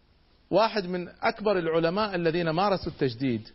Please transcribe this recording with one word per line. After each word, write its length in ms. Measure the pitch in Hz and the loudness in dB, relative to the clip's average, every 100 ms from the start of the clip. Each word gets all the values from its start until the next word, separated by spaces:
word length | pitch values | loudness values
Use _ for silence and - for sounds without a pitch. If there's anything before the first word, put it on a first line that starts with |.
| _ _ _ _ _ | _ _ _ _ _
واحد 360 | 175 220 214 180 | 2 2 0 -4
من 220 | 180 175 - | -6 -8 -4
أكبر 360 | 226 220 208 190 | -4 -2 0 0
العلماء 560 | 165 160 165 185 214 | 0 0 0 0 -2
الذين 360 | 190 170 160 170 | 0 0 0 0
مارسوا 420 | 160 202 185 - | 2 4 2 0
التجديد، 560 | - 139 113 135 113 110 | -2 -2 0 0 -2 -4